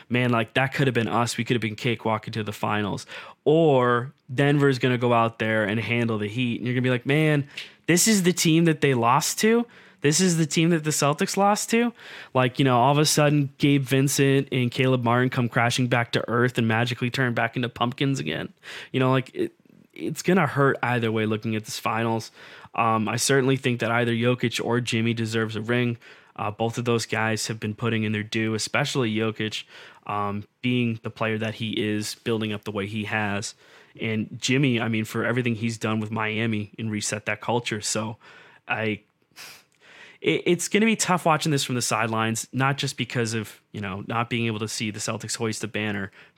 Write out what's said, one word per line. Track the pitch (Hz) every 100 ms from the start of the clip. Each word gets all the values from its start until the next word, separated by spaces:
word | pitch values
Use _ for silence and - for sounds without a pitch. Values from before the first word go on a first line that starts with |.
| -
Man, | 123 123
like, | 117 113
that | 131 135
could | - 135
have |
been | 117 113
us. | 113 117 -
We |
could | 113
have | 120
been | 110 107
cakewalking | 127 113 110 107 -
to | 113
the | 107
finals. | 107 110 104 101 95 - - - -
Or | - 160 160 131 123 120 131 - -
Denver's | 127 143 147 139 127
gonna | 131 120
go | 123
out | 117 117 -
there | 110 110
and | 101 113
handle | 107 120 117 107
the | 104
Heat. | 113 123 113
And | 120
you're |
gonna | 123
be | 127
like, | 123 131
"Man, | 147 156 147 139 - - - -
this | 175 226
is | 208
the | 180
team | 175 - 160
that | 170 147
they | 143
lost | 127 117 143 - -
to. | 220 233 233 - - _
This | 143 151
is | 185 165
the | 156
team | 175 165
that | 165
the | 151
Celtics | - 143 151 196 196
lost | 202 208 -
to." | 233 240 - - - -
Like, | 127 127 -
you |
know, | 135 123
all | 131
of | 143
a |
sudden, | 151 - 147 147 139 -
Gabe | 147 143
Vincent | 127 135 139 139 139 139 139
and | 127 120
Caleb | - 131 127
Martin | 117 120 127
come | - 117
crashing | 127 120 - 123
back | 123 117
to | - -
earth | 120 123 123
and | 113
magically | 113 120 117 123
turn | 135 127
back | 120 117 -
into | 117
pumpkins | - 120 - 139 135
again. | - 80 - - - - -
You | 127
know, | 131
like, | 131 -
it, | - - _ _ _ _
it's | - 87 160
gonna | - 185 143
hurt | 139 139 -
either | 120 120 113
way | 110 110
looking | 107 113 110
at |
this | 110 -
finals. | 113 113 113 113 - - - - -
Um, | - 113 110 104
I | 123
certainly | - 139 131 131
think | 127 117
that | 110
either | 117 120
Jokic | 117 120 123 120 -
or | - 120
Jimmy | 120 117 113
deserves | 113 110 113 110 110
a |
ring. | 110 123 120 117 - - _ -
Uh, | 104
both | 107 113 117
of | 120
those | 117
guys | - 110 110 107 -
have | 107
been | 107
putting | 101 117 113
in | 107
their | 107
due, | 107 113 110
especially | 110 - 117 143 143 117
Jokic, | 107 110 107 110 - - - - - -
um, | 104 101 101 - _
being | 123 123 117 110
the | 110
player | - 113 107
that | 110 -
he | 113
is, | 110 107 107 104 -
building | 123 110 110
up | 104
the | -
way | 101 98
he | 110
has. | 104 110 104 101 - - - - - -
And | 113 110 - 120
Jimmy, | - 131 143 117
I | 110
mean, | 113
for | 110 113 117
everything | 123 120 107
he's | 117 110
done | 110 110
with | 107
Miami | 113 107 107 117 107 101 -
and | 113
reset | 107 - 104 -
that | 104
culture. | - 117 - 107
So | - 107 110 117 - - - - -
I, | 113 110 104 _ _ _ - - - _ _ - - - -
it, | - 160 -
it's | 170 -
gonna | 202 226
be | 208
tough | - 180 170
watching | 151 165
this | 139
from | -
the | 123
sidelines, | - 110 113 113 110 110 -
not | 127 135 139
just | 135 -
because | 120 127 113
of, | 113 104 - _
you | 104
know, | 101 98 -
not | 113 120
being | 120 117
able | 107
to | 110
see | - 110
the | 104
Celtics | - 110 113 -
hoist | 113 107
the | 107
banner, | 107 107 101 95 - -